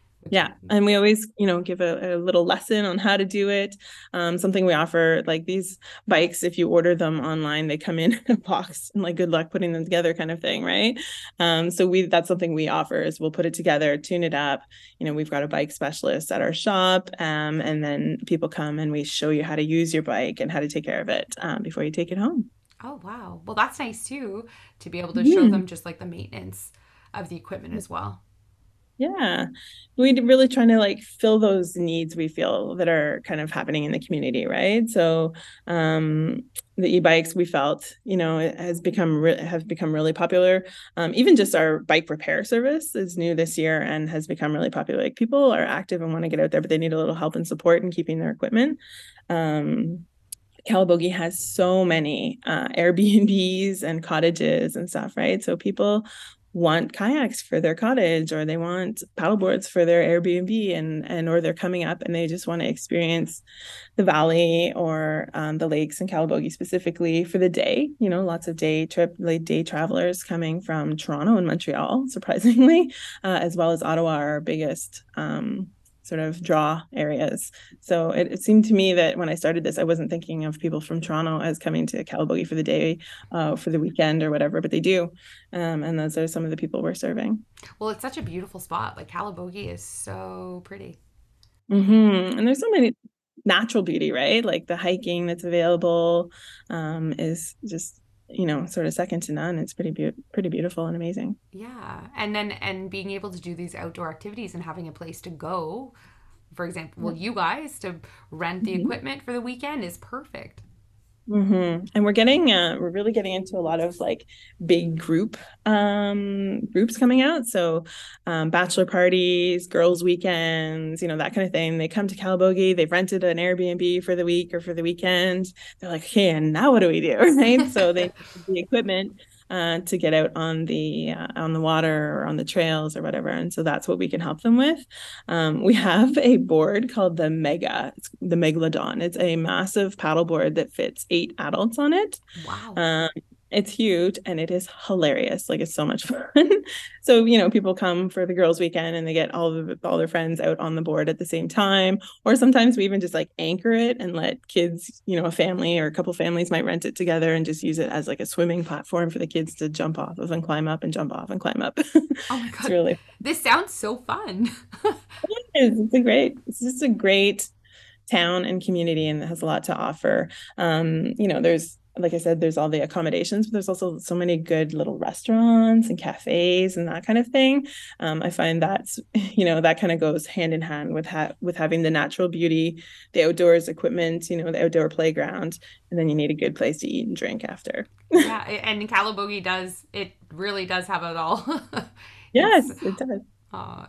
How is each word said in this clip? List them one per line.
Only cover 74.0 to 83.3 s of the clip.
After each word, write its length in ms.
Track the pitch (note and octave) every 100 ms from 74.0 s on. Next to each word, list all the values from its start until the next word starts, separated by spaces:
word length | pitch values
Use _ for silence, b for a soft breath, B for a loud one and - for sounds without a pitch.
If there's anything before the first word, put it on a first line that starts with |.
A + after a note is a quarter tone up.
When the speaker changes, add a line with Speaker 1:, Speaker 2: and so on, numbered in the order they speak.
| E3 D3+
Speaker 2:
our 240 | D3 D3
biggest, 640 | D#3+ D#3+ D3+ E3+ - - _ D3
um, 520 | D3+ D3+ - - F#3 _ _ _
sort 180 | - D#3+
of 200 | D#3+ E3+
draw 380 | E3+ D#3 D3+ D#3+ -
areas. 580 | - D3+ D3 D#3 - - B B B
So 320 | - E3+ E3
it, 200 | - F3
it 80 | F#3+
seemed 220 | - G#3+
to 80 | A3
me 220 | G3+ F#3+
that 240 | F3 D#3+ -
when 100 | E3
I 60 |
started 280 | E3 D#3 E3+
this, 140 | D#3+ D#3+
I 80 |
wasn't 240 | E3 E3 D#3+
thinking 380 | E3+ - D#3+ D#3
of 120 | D3+
people 220 | E3 D3+
from 220 | D#3 E3
Toronto 360 | D#3+ D#3 D#3+ D#3
as 200 | E3 D#3+
coming 260 | E3 D#3+ D#3
to 140 | -
Calabogie 440 | - - D#3 D#3+ D#3+
for 80 |
the 80 | D#3+
day, 340 | D#3 D#3 D#3+ E3 B B
uh, 260 | B